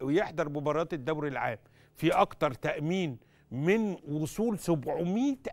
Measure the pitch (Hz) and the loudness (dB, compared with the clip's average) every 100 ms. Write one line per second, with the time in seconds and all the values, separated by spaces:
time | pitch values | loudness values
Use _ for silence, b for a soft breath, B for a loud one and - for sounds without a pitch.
0 | 135 160 208 165 151 147 143 151 165 160 | 0 2 0 -2 -4 -2 0 0 -2 -4
1 | 127 156 147 127 123 113 b b b - | -4 -4 -4 -2 -2 -4 b b b -2
2 | 160 - 196 - 175 123 151 151 151 190 | 2 4 4 2 -2 0 -4 -2 0 0
3 | 170 120 b b - 127 156 220 214 170 | -2 -4 b b -10 -2 2 4 2 -4
4 | - 151 151 - 226 202 - 160 127 143 | -4 -4 -4 -2 -2 0 0 0 0 -2
5 | 175 208 277 269 - | 0 0 0 -2 -6